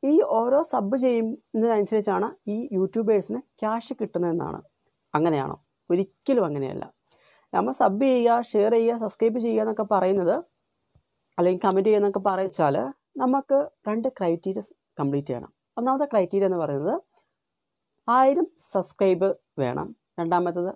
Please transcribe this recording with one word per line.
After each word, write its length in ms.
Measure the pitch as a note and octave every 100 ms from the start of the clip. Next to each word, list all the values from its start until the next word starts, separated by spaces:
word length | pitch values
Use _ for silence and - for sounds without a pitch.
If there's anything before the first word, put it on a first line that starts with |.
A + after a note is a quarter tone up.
ഈ 180 | C4+ D#4
ഓരോ 420 | - A3 A#3+ C4+
സബ് 340 | D#4+ B3 G3+ B3+
ചെയ്യുന്നതിനനുസരിച്ചാണ് 1500 | B3+ A#3 A3 A3+ _ A3+ A3+ G#3+ G3 A3 G#3 F#3 G#3 - -
ഈ 200 | G#3+ A#3+
യൂട്യൂബേഴ്സിന് 680 | F#3+ F#3 A3+ A3 G#3+ F#3+ A#3
ക്യാഷ് 540 | - _ G#3+ A3+ A3+
കിട്ടുന്നതെന്നാണ്. 680 | C4+ G#3 F3 F3 E3 D3 D3+ - _ _ _ _ D3
അങ്ങനെയാണോ? 480 | E3 D3+ C3+ - _ _ _
ഒരിക്കലും 560 | F3 F#3+ _ - B3+ F3
അങ്ങനെയല്ല. 480 | D3 C3+ - - _ _ _ _ _ _
നമ്മൾ 180 | F#3 G#3+
സബ് 300 | C4 A3+ G3
ചെയ്യുക, 400 | C4+ B3+ A#3 A#3
ഷെയർ 300 | A#3 G#3+ G#3
ചെയ്യുക, 240 | A3+ A3+ A#3
സബ്സ്ക്രൈബ് 420 | G#3+ - A3+ A#3
ചെയ്യുക 240 | A#3 A3
എന്നൊക്കെ 220 | G#3+ G#3+ G#3+
പറയുന്നത്, 520 | G#3+ F#3 G3 F3 B3 F4 _ _ _ _ _ _ _ _ -
അല്ലെങ്കിൽ 240 | F3 F#3 F#3+
കമൻറ്റ് 200 | F#3+ G3+
ചെയ്യുക 140 | G#3+
എന്നൊക്കെ 200 | G3+ G3
പറയിച്ചാൽ 760 | G3 F#3+ F#3+ F#3 D3+ C#3 C4 - _ -
നമുക്ക് 520 | B3+ C4+ C4+ C#4 D4 _ -
രണ്ട് 200 | G#3+ B3
ക്രൈറ്റീരിയസ് 680 | C4 F3+ E3+ F#3+ G3 G3+ _ _ -
കംപ്ലീറ്റ് 280 | C#3+ C#3+ C#3+
ചെയ്യണം. 260 | B2 - _ _ -
ഒന്നാമത്തെ 280 | B3 C4+ C#4+
ക്രൈറ്റീരിയ 400 | A#3 F3+ G3 G3
എന്ന് 120 | F3+
പറയുന്നത് 440 | D3+ C#3 D#3+ D#4 - _ _ _ _ _ _ _ _ _ -
ആയിരം 380 | A#3+ C4 C#4+ E4 -
സബ്സ്ക്രൈബ് 760 | - G3 F#3 - G3 F3+ G3 - _ -
വേണം, 360 | B2+ C#3 E3 - _ -
രണ്ടാമത്തത് 540 | E3 F3 F3 F3 F3+